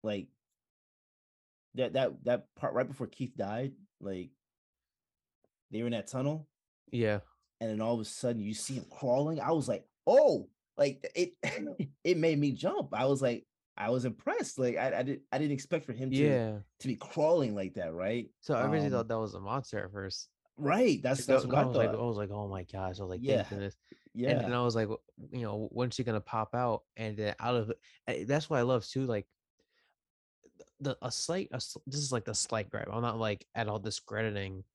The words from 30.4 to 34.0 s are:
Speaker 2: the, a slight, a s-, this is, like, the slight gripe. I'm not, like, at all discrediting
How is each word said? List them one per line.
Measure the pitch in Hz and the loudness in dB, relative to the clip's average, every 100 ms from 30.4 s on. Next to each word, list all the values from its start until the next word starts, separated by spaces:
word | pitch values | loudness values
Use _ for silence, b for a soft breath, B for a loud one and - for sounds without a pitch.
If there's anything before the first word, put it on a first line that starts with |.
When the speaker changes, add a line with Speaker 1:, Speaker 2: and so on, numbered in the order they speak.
| - _ - _ | -20 _ -20 _
Speaker 2:
the, | 139 127 | -4 -4
a | 127 | -4
slight, | - - 175 - | -4 -2 -2 -2
a | 120 | -6
s-, | - - - | -8 -10 -8
this | 143 | -6
is, | 143 | -2
like, | 127 | -2
the | 107 | -2
slight | 107 - 113 104 | -2 0 0 -2
gripe. | 110 - | -6 -4
I'm | 110 | -2
not, | 120 113 | -2 0
like, | 110 104 - | -2 -2 -6
at | 117 110 | -4 -2
all | 107 | -2
discrediting | 101 - | -4 -6